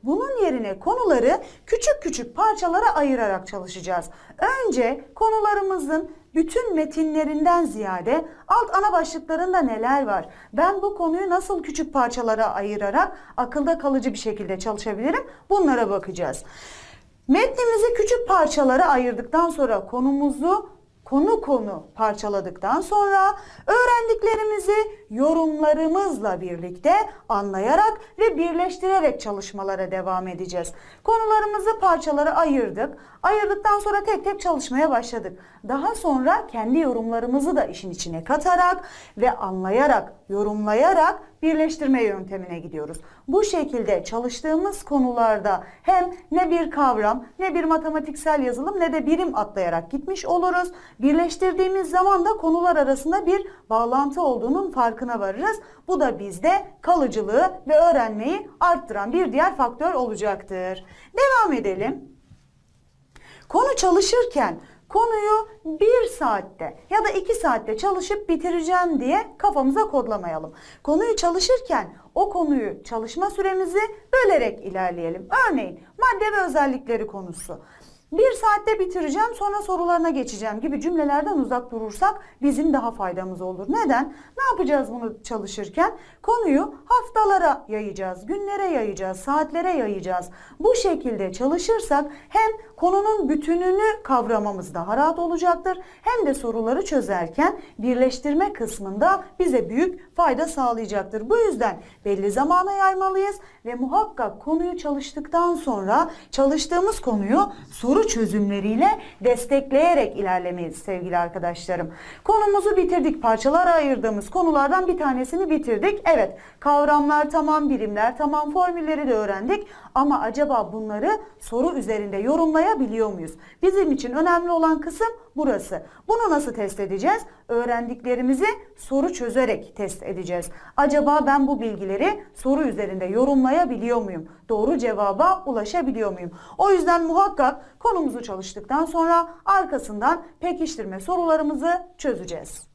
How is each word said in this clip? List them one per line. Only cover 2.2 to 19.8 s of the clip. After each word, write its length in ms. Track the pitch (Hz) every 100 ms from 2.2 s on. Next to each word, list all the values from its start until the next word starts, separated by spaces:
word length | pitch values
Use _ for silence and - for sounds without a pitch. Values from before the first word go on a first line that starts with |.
| 240 -
parçalara 600 | 440 427 359 349 453 311
ayırarak 520 | 285 254 214 190 185
çalışacağız. 580 | 202 185 185 180 175 160 - - - 453 523 466
Önce 400 | 247 233 277 - -
konularımızın 960 | 440 440 415 415 392 381 277 320 - - _
bütün 420 | 320 320 480 480 330
metinlerinden 920 | 311 320 311 311 302 302 311 349 320
ziyade 600 | 214 202 185 175 294 320 - -
alt 300 | 403 453 381
ana 140 | 415
başlıklarında 680 | 349 320 320 - 320 370 370
neler 460 | 269 220 233 277 254
var? 240 | 190 - - -
Ben 280 | 214 339 403
bu 140 | 403 415
konuyu 340 | 339 339 392
nasıl 340 | 359 370 359
küçük 300 | 320 311 311
parçalara 600 | 285 240 240 233 220 214
ayırarak 640 | - 202 208 202 254 392 - - -
akılda 400 | 247 294 302 330
kalıcı 360 | 277 269 247
bir 40 | 208
şekilde 420 | 220 208 190 190
çalışabilirim? 640 | 220 208 220 202 262 440 523 - _
Bunlara 400 | 403 330 247 220
bakacağız. 540 | 196 190 170 156 - - - - - - - _ _ -
Metnimizi 680 | 302 494 - 480 453 453 480
küçük 320 | 427 494 -
parçalara 580 | 381 302 302 269 262 349
ayırdıktan 640 | 269 247 240 233 320 339
sonra 360 | 320 262 208